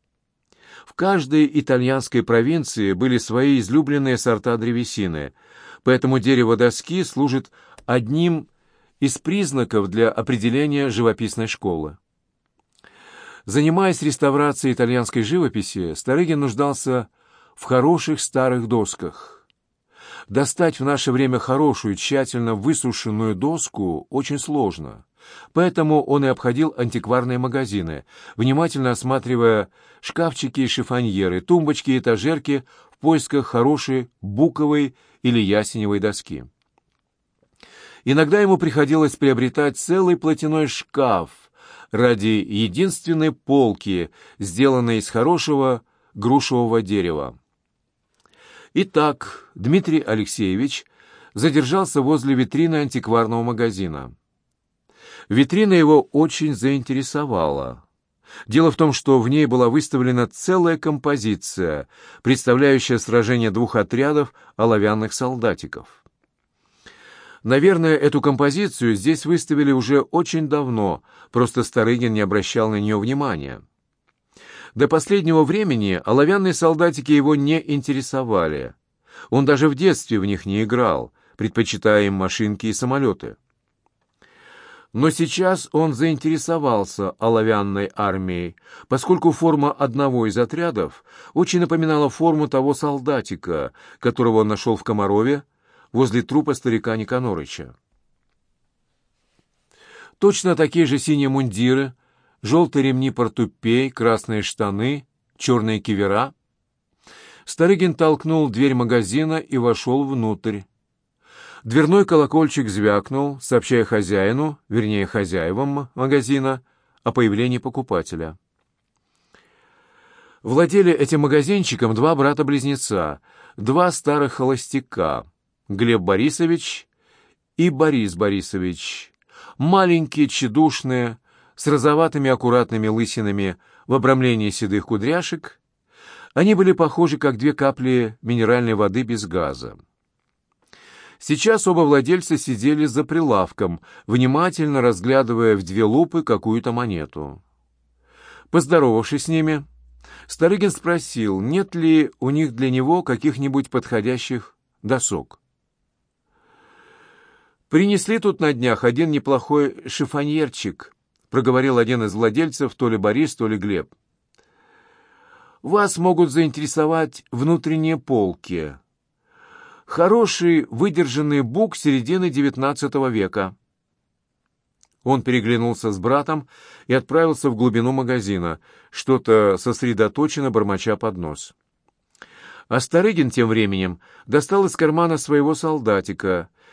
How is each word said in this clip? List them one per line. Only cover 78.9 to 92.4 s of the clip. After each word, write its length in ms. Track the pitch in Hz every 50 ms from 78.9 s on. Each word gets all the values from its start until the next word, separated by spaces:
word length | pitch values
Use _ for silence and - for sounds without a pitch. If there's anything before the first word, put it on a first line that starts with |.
| _ _ _ _ _ - - -
Он 160 | - 131 139
даже 240 | 143 147 131 147 156
в 60 | 143
детстве 440 | 127 170 190 156 - - - 117 104
в 60 | 95
них 220 | 101 101 90 -
не 180 | 101 98 104 110
играл, 480 | 104 117 123 123 107 82 67 60 60 _ _ _ _ _
предпочитая 720 | - 107 110 - - 117 - - 95 - 110 107 104 104
им 80 | 98 98
машинки 520 | 95 95 92 - - 110 104 104 98 -
и 60 | 113 110
самолеты. 640 | - - 123 131 139 139 117 92 - - - 52 _ _ _ _ _ _ _ _ _ _ _ _ _ _ _ _ _ _ _ _ _ _ - - - - - - - _ _ _
Но 160 | 110 135 160
сейчас 580 | 151 - 165 147 - - 185 185 190 - - - -
он 200 | 151 160 160 139
заинтересовался 1160 | 113 147 165 156 131 - 160 165 151 - - 170 165 147 135 117 104 98 95 - - 101 95 - _
оловянной 720 | - 113 113 113 110 110 110 104 101 101 98 98 101 - -
армией, 640 | - 104 98 95 95 95 92 90 87 87 87 82 _ _ - - - - _
поскольку 440 | 131 131 - - 185 170 - 170 147
форма 380 | - 165 165 156 147 139 147
одного 560 | 147 - 143 131 113 135 143 139 127 123 113
из 120 | 110 92 107
отрядов 680 | 120 110 - 151 170 170 135 101 87 73 - - _ _ - - - - _
очень 260 | - 180 175 - 175
напоминала 480 | 175 151 165 160 160 160 156 151 151 139
форму 400 | - - 156 170 156 151